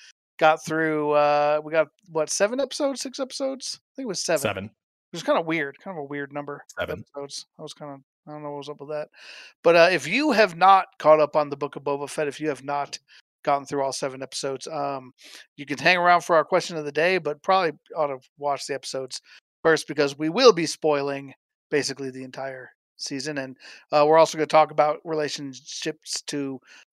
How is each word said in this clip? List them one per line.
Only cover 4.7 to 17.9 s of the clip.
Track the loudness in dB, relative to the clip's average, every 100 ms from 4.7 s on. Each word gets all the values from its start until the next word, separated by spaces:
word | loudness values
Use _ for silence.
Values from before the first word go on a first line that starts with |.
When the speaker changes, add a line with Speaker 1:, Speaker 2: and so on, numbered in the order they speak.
| _ _ _ _
Speaker 1:
was | -10
kinda | -2 -2
weird, | 0 -4 -4 -8
kind | -14 -12
of |
a | -10
weird | -10 -10
number | -10 -10 -14
of | -14 -8 -6
Speaker 2:
Seven. | -8 -12
Speaker 1:
episodes. | -16 -14 -14 -18 -18
I |
was | -18
kinda, | -16 -16 -18 _ _ -18
I |
don't | -14
know | -12
what | -12
was | -12
up | -14
with | -10
that. | -10 -10 _ -20 -20 -20 _
But, | 4 8
uh, | 8
if | 6 0
you | -2 2
have | 4 2 4
not | 6 6 4 _
caught | 6 6
up | 6 0
on | -2
the | -4
Book | -8 -6
of |
Boba | -6 -6 -6
Fett, | -6 -6
if | -4
you | -6
have | -6
not | -6 -6 -6 -10 _ _ _ _
gotten | -2 -2
through | -2 -4
all | -4
seven | -4 -8 -8
episodes, | -12 -8 -6 -8 -8
um, | -6 -6 -6 -10 _ -20 -20 -20 -16
you | -8
can | 0
hang | 2 4
around | 6 4
for | 4
our | 2
question | 4 0 0 -6
of |
the | -6
day, | 0 0 0
but | -2 -6
probably | 0 0 0 -4 _